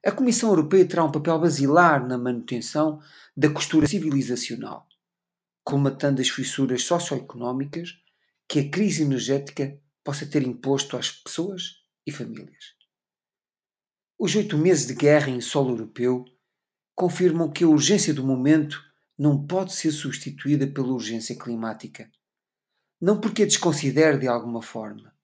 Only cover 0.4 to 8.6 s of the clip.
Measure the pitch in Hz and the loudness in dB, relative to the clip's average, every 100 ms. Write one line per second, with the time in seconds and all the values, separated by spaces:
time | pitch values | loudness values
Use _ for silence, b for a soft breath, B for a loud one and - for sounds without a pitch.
0.4 | 226 180 147 190 180 175 156 151 143 160 | 4 2 4 4 4 2 0 0 0 2
1.4 | 170 135 139 156 175 143 123 127 120 120 | 2 2 4 6 6 6 0 -4 -2 -4
2.4 | 113 120 117 151 156 151 B B B - | -6 -8 -4 -2 -2 -4 B B B 0
3.4 | 147 147 - 160 151 202 156 139 113 123 | 0 0 0 2 2 0 -2 -4 -4 -6
4.4 | - 120 110 - _ _ _ _ _ _ | -6 -10 -12 -14 _ _ _ _ _ _
5.4 | _ _ - 139 139 139 143 135 127 - | _ _ -4 0 0 0 -2 0 -2 -2
6.4 | 131 - 131 123 - 175 175 131 - 120 | -6 -2 -2 0 0 -2 -2 -6 -8 -10
7.4 | 120 127 143 165 175 - _ _ _ _ | -6 -6 -6 -8 -12 -16 _ _ _ _
8.4 | _ 151 | _ -2